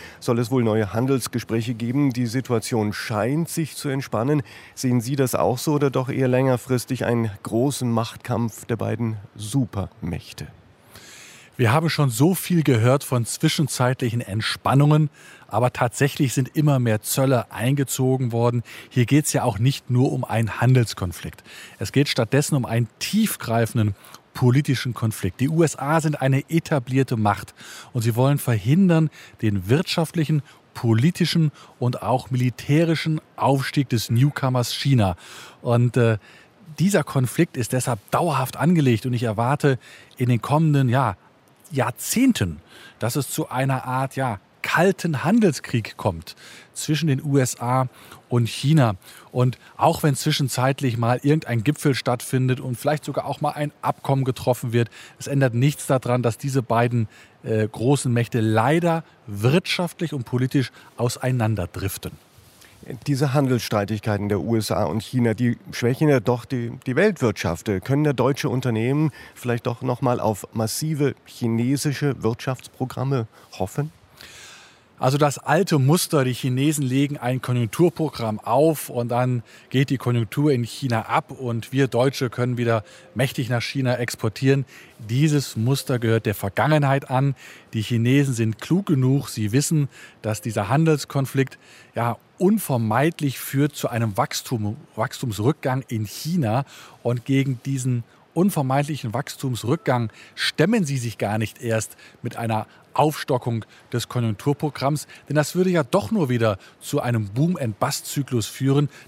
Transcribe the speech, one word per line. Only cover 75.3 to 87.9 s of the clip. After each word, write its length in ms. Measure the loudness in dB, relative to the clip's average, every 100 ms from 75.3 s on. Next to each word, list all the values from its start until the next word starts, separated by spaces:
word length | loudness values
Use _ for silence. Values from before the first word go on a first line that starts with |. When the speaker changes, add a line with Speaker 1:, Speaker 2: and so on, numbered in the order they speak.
| 0
Speaker 2:
alte 400 | 0 0 2 2
Muster, 460 | 4 4 2 0
die 100 | 0
Chinesen 500 | -2 -2 0 0 0
legen 320 | 0 0 0 -2
ein 240 | -4 -4
Konjunkturprogramm 1000 | -2 -2 0 2 2 2 -4 -4 -4 -4
auf 520 | 0 4 4 2 -4
und 180 | -4 -2
dann 340 | 0 0 -2 -6 -16 -4
geht 180 | 0 0
die 80 | 0
Konjunktur 560 | 0 0 0 0 2
in 100 | 2
China 440 | -2 -6 -2 -2 0
ab 240 | -2 -2
und 420 | -6 -6 -6 -4
wir 140 | 0 2
Deutsche 420 | 2 0 0 -4
können 300 | -2 -2 0
wieder 260 | 0 0 -2 -14 -8
mächtig 340 | -2 -2 -2 -2
nach 140 | -2
China 340 | -2 -2 -2 -2
exportieren. 720 | -4 -4 -6 0 2 2 0 -12 -20 -16
Dieses 580 | -4 2 2 2 0 -2
Muster 420 | 0 0 0 -2
gehört 280 | 2 2 0
der 80 |
Vergangenheit 760 | -2 -4 0 2 4 4 0 0
an. 240 | 0 0 -2 -10 -20 -8
Die 80 | -6
Chinesen 540 | -2